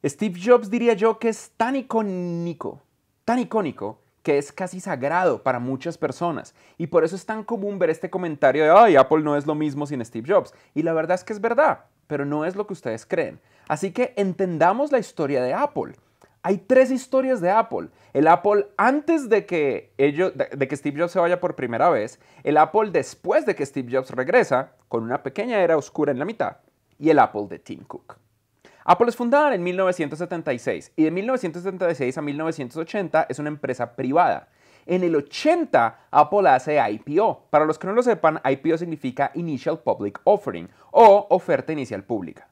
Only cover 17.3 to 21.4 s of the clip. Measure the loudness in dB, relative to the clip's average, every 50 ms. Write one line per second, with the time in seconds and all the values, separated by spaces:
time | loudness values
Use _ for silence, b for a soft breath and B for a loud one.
17.3 | -2 0 0 2 2 2 0 0 -4 -8 -8 -10 b b b b b 2 6 6
18.3 | 6 6 4 2 2 2 0 -2 _ 0 2 2 2 0 0 0 0 0 2 0
19.3 | 0 0 0 -2 -2 0 0 0 -2 -2 -8 _ _ 2 2 2 2 0 -2 -2
20.3 | -2 -4 -6 -6 -2 -4 -4 -4 -4 -6 -6 -8 -4 -4 -4 -2 0 0 0 2
21.3 | 0 -2